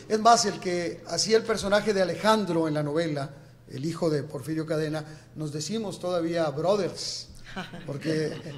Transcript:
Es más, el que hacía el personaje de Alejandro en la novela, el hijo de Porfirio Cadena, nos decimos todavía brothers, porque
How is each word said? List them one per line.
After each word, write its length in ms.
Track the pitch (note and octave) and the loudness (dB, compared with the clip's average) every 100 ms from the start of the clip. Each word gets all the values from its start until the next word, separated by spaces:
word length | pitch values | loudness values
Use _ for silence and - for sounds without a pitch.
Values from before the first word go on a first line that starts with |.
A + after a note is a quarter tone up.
| - | -2
Es 100 | G#3+ | 4
más, 280 | A3 A#3 G#3 | 8 8 6
el 120 | E3 | -2
que 440 | F#3 F3 E3+ - - | -2 -2 -2 -6 -6
hacía 280 | E3+ F#3 A3 | -2 4 4
el 60 | |
personaje 500 | G#3+ G#3+ G3 G3+ G#3 | 4 -2 2 2 4
de 80 | F#3+ | 2
Alejandro 680 | F3+ E3 G3+ A3 F3+ E3 D#3+ | 2 2 4 4 4 2 2
en 80 | |
la 80 | D3+ | 2
novela, 480 | D3 D3+ E3+ C#3+ C#3 - - - - | 0 0 0 -2 -6 -10 -20 -20 -12
el 160 | B2+ | -6
hijo 260 | D#3 D#3 E3+ | -4 0 0
de 140 | D3+ | 0
Porfirio 420 | B2+ D3 C#3 D#3+ D#3+ | -2 -8 -6 -4 -2
Cadena, 380 | D#3 D#3 D3+ D3+ - - - | -2 -2 -4 -8 -14 -16 -10
nos 160 | D3+ | -6
decimos 480 | D3 D3+ A3 G3+ D#3 | -6 -4 -4 -4 -6
todavía 480 | F3+ F3 E3+ E3+ D#3+ | -2 0 0 2 0
brothers, 800 | C#3 E3 G3+ D#3+ - - - - - - G3 F3 E3+ D#3+ | 2 2 2 0 -4 -8 -8 -12 -16 -12 -10 -10 -10 -10
porque 460 | C#3 D#3 D#3 D3+ - - | -6 -2 0 0 -4 -10